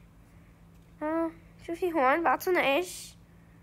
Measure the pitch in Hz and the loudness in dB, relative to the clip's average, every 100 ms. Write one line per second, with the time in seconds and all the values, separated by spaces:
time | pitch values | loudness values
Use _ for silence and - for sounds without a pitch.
0 | - - - - - - - - - - | -20 -20 -20 -20 -20 -20 -20 -20 -20 -8
1 | 302 320 330 330 - - - 339 359 320 | -4 -2 -4 -6 -20 -18 -12 -4 -2 2
2 | 254 311 320 294 370 349 254 277 370 - | 4 4 2 0 0 0 2 0 -2 -8
3 | - - - - - - | -16 -20 -20 -20 -20 -20